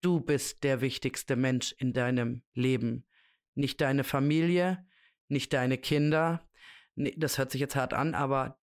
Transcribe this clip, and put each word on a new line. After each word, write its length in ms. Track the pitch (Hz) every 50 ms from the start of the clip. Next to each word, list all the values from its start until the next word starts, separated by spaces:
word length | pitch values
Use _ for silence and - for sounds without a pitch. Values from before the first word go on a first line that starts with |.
du 200 | - 180 175 156
bist 440 | - - 147 135 - - - - -
der 160 | 139 135 120
wichtigste 560 | 131 131 - - - 127 - - - - 135
Mensch 360 | 120 131 131 127 123 - - - -
in 140 | 131 127
deinem 500 | 120 127 120 123 127 123 117 120 123 120 - _ -
Leben. 520 | 123 123 131 131 117 117 117 117 127 - _ _ _ _ _ _ _ _ _ -
Nicht 260 | 135 143 127 - -
deine 220 | 151 135 135 139 135
Familie, 840 | - - 135 139 147 151 160 165 170 175 175 180 185 190 185 - _ _ _ _ _ _ _ _ -
nicht 240 | 143 139 - -
deine 260 | 147 131 123 127 131 131
Kinder. 680 | - - 151 147 147 151 156 156 160 165 170 170 - _ _ - - - - - - _ -
Nee, 200 | - 143 131 - 156
das 180 | 156 139 -
hört 140 | 135 131 131
sich 100 | - 131
jetzt 160 | 139 135 -
hart 160 | 139 127 -
an, 220 | - - 143 160 -
aber 440 | - 143 135 135 135 131 131 - _